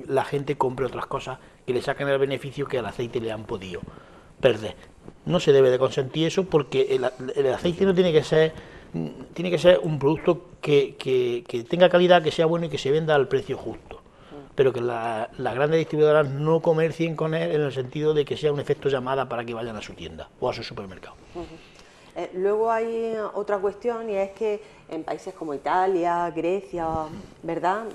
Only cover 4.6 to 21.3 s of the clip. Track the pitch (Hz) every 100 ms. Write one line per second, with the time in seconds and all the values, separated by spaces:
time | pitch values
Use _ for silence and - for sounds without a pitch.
4.6 | 107 - - - - - 151 170 156 139
5.6 | 131 127 127 - 131 156 160 185 180 156
6.6 | - 131 131 131 127 - 127 143 135 117
7.6 | 180 170 196 180 180 156 - 156 151 -
8.6 | - - - - 147 - - - 180 170
9.6 | 175 180 170 147 143 156 - 156 - -
10.6 | 151 143 131 - 135 131 123 120 - 120
11.6 | 117 175 180 180 180 175 151 - 160 170
12.6 | 165 143 135 151 156 147 127 135 - 120
13.6 | 113 113 - - - - - 143 139 -
14.6 | 131 120 120 117 117 107 113 - 120 120
15.6 | 147 165 151 151 151 151 139 139 151 165
16.6 | 170 160 160 147 165 156 160 160 165 151
17.6 | 143 131 127 147 151 151 139 117 151 143
18.6 | 120 143 143 135 123 135 123 120 117 113
19.6 | 117 104 - 87 82 80 - - 127 113
20.6 | - 117 95 90 - - -